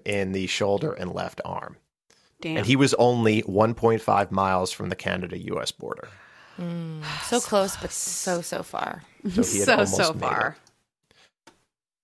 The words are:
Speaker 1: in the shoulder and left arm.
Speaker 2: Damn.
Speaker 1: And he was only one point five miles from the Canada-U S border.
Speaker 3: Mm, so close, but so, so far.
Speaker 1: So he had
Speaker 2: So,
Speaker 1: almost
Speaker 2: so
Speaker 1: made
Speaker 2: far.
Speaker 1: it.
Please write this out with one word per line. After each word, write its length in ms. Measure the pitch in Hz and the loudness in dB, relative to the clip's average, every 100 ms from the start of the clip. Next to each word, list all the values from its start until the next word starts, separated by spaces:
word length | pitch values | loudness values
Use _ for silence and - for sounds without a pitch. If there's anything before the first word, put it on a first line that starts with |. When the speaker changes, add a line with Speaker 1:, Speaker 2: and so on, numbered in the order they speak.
| - | -4
Speaker 1:
in 260 | 101 95 | -2 -2
the 160 | 95 92 | -2 -2
shoulder 460 | - 101 101 160 | 0 2 2 0
and 200 | - 92 | -4 -6
left 260 | 90 90 - - | -6 -6 -8 -8
arm. 320 | 87 - - _ _ _ _ _ _ | -8 -10 -16 _ _ _ _ _ _
Speaker 2:
Damn. 180 | 165 160 | -6 -2
Speaker 1:
And 80 | 104 | 4
he 100 | 131 | 4
was 200 | 135 - | 6 6
only 460 | 120 123 110 107 | 4 6 4 4
one 340 | - 98 110 117 | 2 4 4 4
point 260 | 117 113 | 2 2
five 300 | - 101 98 | 2 2 2
miles 400 | 98 95 92 92 | 2 2 2 0
from 180 | - 101 | -4 -6
the 60 | 95 | -6
Canada-U 680 | 95 92 90 90 95 - | -4 -4 -4 -8 -6 -6
S 100 | - | -6
border. 360 | - - - - - - - - - | -8 -10 -10 -12 -20 -20 -20 -20 -12
Speaker 3:
Mm, 440 | 175 170 165 156 151 151 - | -8 -6 -8 -10 -10 -8 -2
so 140 | 240 | 0
close, 380 | - 208 190 - | 2 2 2 -2
but 140 | 165 | -8
so, 500 | - - - - 175 | -6 -6 -4 -2 -2
so 220 | 170 170 | -4 -8
far. 400 | 170 - - - - _ 202 | -6 -6 -6 -8 -14 _ -4
Speaker 1:
So 140 | 185 | 0
he 160 | - - | 0 2
had 60 | - | 4
Speaker 2:
So, 40 | |
Speaker 1:
almost 220 | 214 202 190 | 4 4 4
Speaker 2:
so 180 | 170 | 2
Speaker 1:
made 80 | 160 | 0
Speaker 2:
far. 360 | 127 - 113 151 _ _ _ _ _ _ _ _ - | -2 0 -2 -4 _ _ _ _ _ _ _ _ -20
Speaker 1:
it. 40 | - _ _ _ _ | -20 _ _ _ _